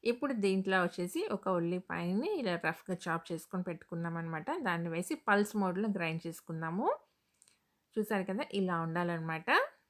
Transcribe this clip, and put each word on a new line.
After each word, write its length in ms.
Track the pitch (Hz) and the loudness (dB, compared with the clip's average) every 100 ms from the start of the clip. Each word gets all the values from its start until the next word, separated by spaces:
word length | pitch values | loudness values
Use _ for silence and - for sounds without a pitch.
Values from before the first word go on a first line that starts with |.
ఇప్పుడు 300 | 220 240 285 247 | 0 0 0 2
దీంట్లో 420 | 196 190 190 190 | 2 2 4 4
వచ్చేసి 420 | 175 - 175 320 427 | 4 0 -4 -2 -2
ఒక 160 | 196 - | -2 0
ఉల్లిపాయని 800 | 180 170 180 - 170 170 196 320 | 2 2 0 -2 -4 0 0 0
ఇలా 200 | 403 226 170 | 0 0 0
రఫ్గా 380 | 165 170 - 175 | 0 -4 -4 -6
చాప్ 260 | - 165 - | -2 -4 -2
చేసుకొని 380 | 165 - 185 | -8 -4 -4
పెట్టుకున్నాం 520 | 180 170 - 170 170 170 | -4 -6 -6 -6 -4 -4
అనమాట. 280 | 165 160 156 330 | -4 -6 -4 -2
దాన్ని 260 | 240 170 170 | 0 0 0
వేసి 260 | 165 180 302 | -2 -2 -4
పల్స్ 340 | - 202 208 214 | 4 4 4 2
మోడ్‌లో 340 | 190 180 214 | 0 2 0
గ్రైండ్ 320 | 196 170 160 | 0 0 -2
చేసుకుందాము. 680 | 165 165 - 165 165 175 302 605 _ _ _ _ _ _ _ _ _ - | -6 -10 -8 -6 -4 0 0 0 _ _ _ _ _ _ _ _ _ -4
చూసారు 300 | 214 208 185 | 0 0 0
కదా, 200 | 190 - | -4 -2
ఇలా 240 | 202 185 170 | 0 2 2
ఉండాలన్నమాట. 680 | 165 165 175 170 160 160 170 320 571 - _ | 0 0 0 0 -2 -4 2 2 2 -4 _